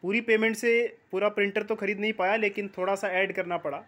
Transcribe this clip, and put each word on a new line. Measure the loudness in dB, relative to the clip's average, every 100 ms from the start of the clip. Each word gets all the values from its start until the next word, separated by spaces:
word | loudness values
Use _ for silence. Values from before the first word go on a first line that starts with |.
पूरी | 0 -2
पेमेंट | 2 4 4 2
से | 2 4 2 -4 _
पूरा | 0 0
प्रिंटर | 2 0 0
तो | -2 -4
ख़रीद | -2 -2
नहीं | -2
पाया, | 0 0 2
लेकिन | 0 -2 -8 -4
थोड़ा | -2 0
सा | 0
ऐड | 0 0 -2
करना | -4 -4
पड़ा। | -4 -8